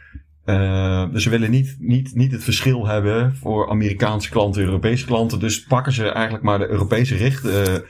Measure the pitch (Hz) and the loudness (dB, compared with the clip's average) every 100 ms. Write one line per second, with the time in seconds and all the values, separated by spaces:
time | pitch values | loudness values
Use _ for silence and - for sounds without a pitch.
0 | - - - _ - 98 95 95 95 92 | -20 -20 -20 _ -2 0 2 2 2 0
1 | 92 107 110 113 110 127 135 - 117 127 | 0 0 0 2 2 2 0 -4 0 0
2 | 131 117 135 117 - 104 135 127 104 104 | 0 0 0 0 -2 0 0 0 0 0
3 | 104 113 123 135 - 107 104 107 104 98 | 0 2 0 -2 -2 -2 0 0 0 0
4 | 107 107 - 113 104 98 95 95 107 123 | -2 -2 -2 0 2 2 0 0 2 0
5 | 120 117 113 95 110 - - 127 131 113 | 0 0 0 -2 -2 -4 0 0 0 0
6 | 107 - 110 107 104 101 - 101 95 113 | 0 0 -2 -2 0 0 0 -2 0 2
7 | 123 92 127 135 - 98 95 92 | 2 2 0 0 -2 0 0 0